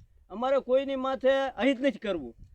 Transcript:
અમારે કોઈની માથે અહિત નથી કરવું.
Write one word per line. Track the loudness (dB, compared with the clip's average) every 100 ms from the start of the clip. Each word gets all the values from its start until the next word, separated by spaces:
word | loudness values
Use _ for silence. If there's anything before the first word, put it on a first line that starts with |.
| -20 _ -16
અમારે | -4 0 0
કોઈની | 2 0 0 -4
માથે | -4 0 2 2 0 0
અહિત | 0 2
નથી | 0 -2
કરવું. | -4 -4 -6 -16 -20